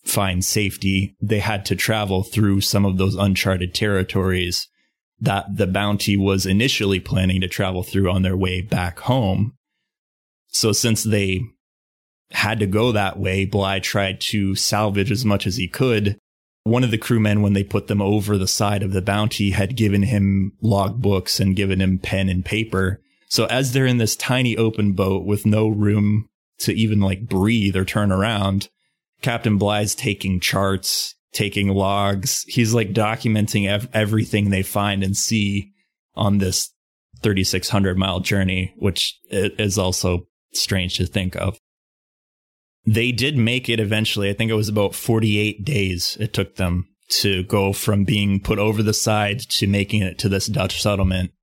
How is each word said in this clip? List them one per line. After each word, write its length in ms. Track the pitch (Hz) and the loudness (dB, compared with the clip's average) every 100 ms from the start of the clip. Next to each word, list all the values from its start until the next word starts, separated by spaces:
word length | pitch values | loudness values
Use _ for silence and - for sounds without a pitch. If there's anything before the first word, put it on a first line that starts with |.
find 400 | - - 98 90 | -6 -2 0 0
safety, 720 | 92 107 98 - 98 95 98 - | -2 0 -2 -2 0 0 0 -4
they 200 | 104 107 | -2 -2
had 240 | 104 104 - | -2 -4 -4
to 100 | 92 | -4
travel 460 | - 110 104 92 | 0 -2 0 -2
through 380 | 98 107 101 98 | -2 0 2 2
some 240 | - 101 | 2 2
of 140 | 101 92 | 2 2
those 160 | 95 95 | 0 2
uncharted 580 | 101 95 98 95 90 | 2 2 0 -2 -2
territories 960 | - 107 98 92 98 92 90 90 87 - _ _ _ _ - | -2 0 0 0 0 0 0 -2 -4 -8 _ _ _ _ -6
that 380 | 110 98 - 101 | -2 -2 -2 -2
the 100 | 95 | 0
Bounty 500 | 98 104 104 - 101 | 0 0 0 0 2
was 300 | 98 98 95 | 2 2 2
initially 540 | 98 135 - 101 95 | 2 2 2 0 0
planning 400 | - 95 92 92 | 0 0 2 2
to 80 | 90 | -2
travel 340 | - 95 90 | -2 -2 -2
through 280 | 90 98 92 | -4 0 2
on 120 | 92 | 2
their 140 | 92 92 | 2 0
way 240 | 92 90 | -2 -2
back 400 | 101 - 87 - | -2 -2 -2 -4
home. 540 | - 131 101 95 107 - _ _ _ _ _ _ _ _ _ | -2 0 0 0 -2 -6 _ _ _ _ _ _ _ _ _
So 240 | - 113 | -2 0
since 300 | 104 117 110 | 0 0 0
they 380 | 113 104 98 95 120 _ _ _ _ _ _ _ _ | 0 0 0 -2 -6 _ _ _ _ _ _ _ _
had 260 | - 104 110 | -4 -2 0
to 80 | 101 | 0
go 240 | 104 123 | 2 2
that 280 | 107 98 90 | 2 0 -2
way, 260 | 95 95 | -2 -2
Bligh 340 | 95 104 98 98 | 0 0 0 -2
tried 420 | - 101 98 95 | -2 -2 -2 -2
to 360 | - 107 98 98 | -4 -2 -2 -2
salvage 560 | - 104 107 101 98 | -2 0 0 0 0
as 120 | 104 | 0
much 220 | 110 101 101 | 0 0 0
as 100 | 95 | -4
he 120 | 90 | -4
could. 500 | - 127 110 101 107 _ _ _ _ | -2 0 2 0 -4 _ _ _ _
One 180 | 110 120 | 0 2
of 80 | 127 | 2
the 80 | 107 | 0
crewmen, 420 | - 117 107 104 | 0 2 4 4
when 120 | 104 | 2
they 100 | 101 | 2
put 240 | 98 101 - | 0 -2 -2
them 160 | 101 | 0
over 340 | 101 107 101 101 | 2 0 2 0
the 120 | 92 | 0
side 340 | - 104 104 | 0 0 0
of 100 | 98 | -2
the 80 | 95 | -2
Bounty, 520 | 101 101 107 - 101 | 0 0 0 0 0
had 240 | 92 98 123 | 0 0 0
given 260 | 107 101 | 2 2
him 500 | 101 104 98 98 95 - | 2 2 2 2 0 -2
logbooks 760 | 107 98 95 113 101 95 - - | 0 0 0 0 0 0 0 0
and 160 | 98 | 0
given 260 | 95 98 95 | 0 0 0
him 180 | 95 92 | 2 0
pen 300 | - 95 95 | -2 -2 0
and 160 | 92 | -2
paper. 560 | 90 104 113 95 95 98 _ _ - | -2 -4 -2 -2 -2 -2 _ _ -6
So 180 | - 110 | -2 0
as 260 | 123 135 | 0 0
they're 140 | 131 131 | 2 2
in 120 | 123 | 2
this 180 | 110 - | 0 -2
tiny 400 | - 127 123 113 | -2 0 0 2
open 360 | 113 110 104 | 0 2 0
boat 320 | 95 95 95 | 2 0 0
with 220 | 87 104 107 | 0 0 2
no 220 | 107 110 | 2 2
room 600 | 104 104 104 104 107 - _ _ - | 2 2 4 2 0 -2 _ _ -8
to 160 | - | -2
even, 260 | 107 110 110 | 0 2 4
like, 280 | 98 95 120 | 2 0 -2
breathe 480 | 95 101 117 98 95 | 0 2 4 2 2
or 80 | |
turn 260 | 92 107 104 | 0 0 0
around, 580 | 92 107 107 98 98 - _ _ _ _ _ | 2 0 0 0 0 -4 _ _ _ _ _
Captain 340 | - 117 120 101 | -4 -2 2 2
Bligh's 380 | 101 104 104 | 2 2 0
taking 460 | - - 101 95 92 | -2 -4 -2 -2 -2
charts, 760 | - 98 98 95 - - - - _ | 0 0 0 0 -2 -6 -6 -12 _
taking 360 | - 104 104 98 | -4 -2 0 0
logs. 760 | 98 98 101 101 98 92 - - | 2 2 2 0 -2 -2 -4 -4
He's, 260 | - 113 | 0 2
like, 180 | 117 101 | 2 0
documenting 760 | 98 107 113 120 107 104 107 98 | 0 0 0 0 0 0 0 0
ev-, 200 | 104 113 | -2 -2
everything 580 | 110 107 110 104 104 101 | -2 0 0 0 0 2
they 120 | 95 | 0
find 400 | 95 104 101 98 | 0 -2 -2 0
and 120 | 95 98 | -2 -2
see 540 | - 113 101 98 95 _ _ _ _ - | -2 0 0 -2 -4 _ _ _ _ -2
on 220 | 101 101 | 0 2
this 340 | 92 90 - _ _ _ _ - | 2 -2 -6 _ _ _ _ -4
thirty-six 460 | 107 95 92 92 - | -2 0 0 -2 -2
hundred 280 | 101 98 90 | 0 2 2
mile 200 | 95 92 | 0 -2
journey, 560 | - 101 95 92 92 - | -2 0 0 0 -4 -2
which 400 | 101 - - - - | -2 -2 -4 -8 -6
i-, 220 | 101 101 - | -2 -2 0
is 200 | 104 98 | -2 0
also 480 | 92 90 92 90 - _ _ | 0 0 0 -2 -4 _ _
strange 440 | - - 98 87 - | -6 -2 -2 -2 -2
to 100 | 90 | -4
think 300 | 101 92 87 | -2 -4 -4
of. 240 | 95 - _ _ _ _ _ _ _ _ _ _ _ _ - | -6 -6 _ _ _ _ _ _ _ _ _ _ _ _ 0
They 220 | 110 123 | 2 2
did 260 | 117 131 147 | 0 0 2
make 320 | 113 127 127 | 2 0 0
it 120 | 113 | 0
eventually. 500 | 104 107 110 - 98 | 0 0 0 0 -2
I 20 | |
think 160 | 101 113 | 0 0
it 60 | |
was 140 | 110 104 | 0 0
about 260 | 107 101 | 0 0
forty-eight 680 | - - 113 110 104 107 - | -2 0 2 2 2 0 -2
days 520 | 101 139 95 87 - - | -4 0 0 -2 -4 -4
it 120 | 113 | -6
took 220 | - 95 | -4 -4
them 340 | - 92 87 - _ - | -2 -2 -2 -4 _ -6
to 340 | - 101 92 | -2 0 -2
go 300 | 98 104 98 | 0 0 2
from 320 | 101 - 101 | 0 0 0
being 340 | 95 104 101 98 | 2 2 2 0
put 220 | - 107 | 0 0
over 200 | 104 107 | 0 2
the 140 | 107 | 0
side 460 | 107 - 107 104 101 | 0 0 0 0 -2
to 260 | - - 101 | -4 -2 0
making 360 | 101 98 107 | 2 0 0
it 180 | 95 - | -2 -2
to 80 | 101 | -2
this 180 | 98 - | 0 -2
Dutch 340 | 95 92 - | -2 -2 -2
settlement. 520 | 107 101 95 92 90 _ | -2 0 0 0 -2 _